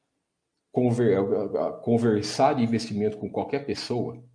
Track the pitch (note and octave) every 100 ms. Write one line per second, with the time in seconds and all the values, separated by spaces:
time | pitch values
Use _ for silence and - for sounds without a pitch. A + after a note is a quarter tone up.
0 | _ _ _ _ _ _ _ - B2 A#2
1 | A#2 F#2+ G2+ G2+ G2 - D#2+ - - A#2
2 | A#2 G#2 G2+ - C3+ C#3 A2+ A2+ - G#2
3 | G#2+ - G2 - F#2+ C#3 C#3 - - A#2+
4 | F2 - -